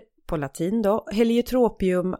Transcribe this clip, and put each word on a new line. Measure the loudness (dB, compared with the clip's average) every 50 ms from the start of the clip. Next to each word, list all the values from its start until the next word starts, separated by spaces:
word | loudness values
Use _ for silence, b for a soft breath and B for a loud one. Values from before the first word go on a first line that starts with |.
| -2 _ _ _ _
på | -8 -6 -6
latin | -6 -6 -6 -4 -4 -2 -2 0
då, | 2 2 0 0 -2 -4
Heliotropium | 0 0 2 2 2 0 0 0 2 2 2 2 2 0 0 0 0 0 0 -2 -4